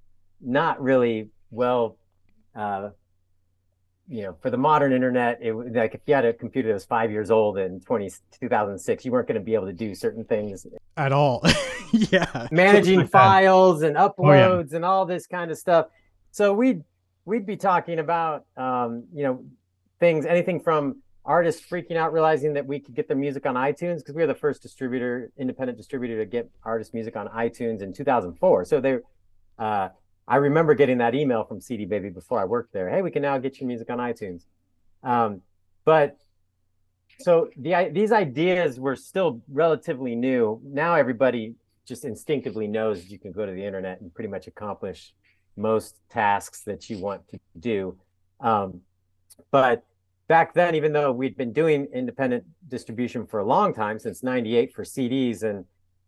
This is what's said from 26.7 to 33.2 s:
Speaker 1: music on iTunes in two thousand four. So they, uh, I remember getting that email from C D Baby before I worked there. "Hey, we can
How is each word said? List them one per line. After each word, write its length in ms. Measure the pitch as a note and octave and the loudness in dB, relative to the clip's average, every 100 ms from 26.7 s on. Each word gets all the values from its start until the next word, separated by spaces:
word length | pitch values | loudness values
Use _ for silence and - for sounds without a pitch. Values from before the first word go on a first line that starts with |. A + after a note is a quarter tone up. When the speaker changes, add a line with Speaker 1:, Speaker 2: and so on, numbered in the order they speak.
| A2+ G#2+ | -6 -6
Speaker 1:
music 220 | A#2 A2+ A2 | -10 -8 -8
on 120 | G2+ | -8
iTunes 540 | A2+ A#2 - A#2 G#2+ | -4 -4 -4 -6 -6
in 100 | G2 | -8
two 120 | E2+ | -6
thousand 300 | C#3+ A#2+ F2+ | 0 0 -2
four. 300 | E2+ F#3 G#2+ | 0 2 2
So 160 | F2+ - | 2 0
they, 180 | C3 B2+ - _ _ _ _ - | 0 -2 -6 _ _ _ _ -8
uh, 300 | G#2+ G#2 F#2 - _ _ - | -4 -2 -4 -10 _ _ 0
I 80 | C3 | 2
remember 380 | C#3+ D#3 D#3 | 4 4 4
getting 240 | C3 C3+ B2 | 4 4 4
that 160 | A#2+ | 2
email 300 | C3 C#3+ A2+ | 2 0 0
from 160 | - G2+ | -2 -10
C 160 | - A2 | -10 -10
D 80 | |
Baby 240 | F#2 G#2 G2 | -4 -4 -6
before 300 | F2 - A#2 | -12 -6 -4
I 60 | |
worked 280 | F#2 A#2 - | -2 -4 -4
there. 160 | G2+ F#2 | -6 -4
"Hey, 140 | E3 | -2
we 80 | F3+ | -2
can 100 | D3 | -2